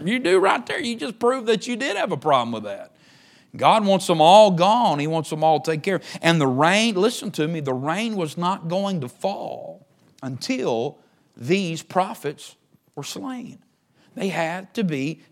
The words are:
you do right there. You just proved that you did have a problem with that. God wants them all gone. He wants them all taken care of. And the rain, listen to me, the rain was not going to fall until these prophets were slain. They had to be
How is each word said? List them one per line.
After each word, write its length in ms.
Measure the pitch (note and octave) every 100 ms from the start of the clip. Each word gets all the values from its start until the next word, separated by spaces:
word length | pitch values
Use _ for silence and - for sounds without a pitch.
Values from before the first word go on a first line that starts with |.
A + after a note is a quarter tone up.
you 160 | F3 B3
do 200 | B3+ F#4
right 260 | E4 - A#3+
there. 160 | -
You 160 | B3+ A#3
just 220 | C#4 -
proved 280 | A#3+ C4 A3+
that 200 | A3 -
you 100 | A#3+
did 180 | C#4 G4+
have 160 | D4+
a 60 | D3+
problem 340 | D#3 C#3 A#2
with 120 | A2+
that. 280 | G2+ G2 - _ _ _ _ _ _ A2+
God 300 | C#3 G#3 G3+
wants 220 | F#3+ F#3
them 120 | E3
all 320 | D#3 G3+ G#3+
gone. 480 | F3 F3+ A3+ A#3+ D3
He 80 | D3
wants 220 | D#3+ D#3
them 120 | D#3
all 200 | D#3 D3+
taken 200 | D3+ D#3+
care 140 | E3+ F3+
of. 80 | - -
And 200 | - E3+
the 60 | C#3
rain, 480 | B2+ D#3 G3 A3+ F#3+
listen 360 | G#3 A#3+ -
to 160 | D3+ D3+
me, 140 | E3+
the 120 | C#3
rain 440 | B2+ C#3 F3 A#3 G#3+
was 200 | D#3+ D#3
not 300 | F3 G3 E3
going 320 | F3+ G3 F#3
to 60 | B2
fall 800 | - F#3+ G3+ - - - E3+ _ _ _ _
until 760 | C3 B2+ - B3+ A#3 A2+ C3+ - _ _ _ -
these 440 | A#2+ F#3+ F#3 D#3+
prophets 760 | - F#3 F#3+ A3+ D3 D3+ - - _ _ _
were 100 | -
slain. 560 | C#3+ - C#4+ B3+ C3+ C3 _ _ _ _ _ -
They 140 | G3
had 440 | E3 D#3+ F3+ G3
to 100 | -
be 380 | G3 C#3+ C#3 D#3+ _